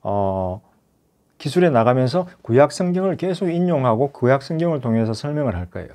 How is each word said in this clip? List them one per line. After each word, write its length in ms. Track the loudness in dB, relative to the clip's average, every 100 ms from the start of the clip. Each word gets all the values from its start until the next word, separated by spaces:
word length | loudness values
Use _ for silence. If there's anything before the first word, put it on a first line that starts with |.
어, 600 | -4 -2 -2 -2 -4 -8 _ _ _ _ _ _ _ _
기술해 320 | -4 2 4
나가면서 580 | 4 4 4 2 0 -4 -12
구약 300 | 0 4 4
성경을 460 | 2 -2 0 -2 -2
계속 320 | -4 -2 -2
인용하고 640 | 0 0 2 2 2 -2
구약 300 | 0 2 2
성경을 380 | 0 -4 -2 -2
통해서 320 | 0 0 0
설명을 440 | -4 -6 -4 -2 -4
할 120 | -8
거예요. 200 | -12 -14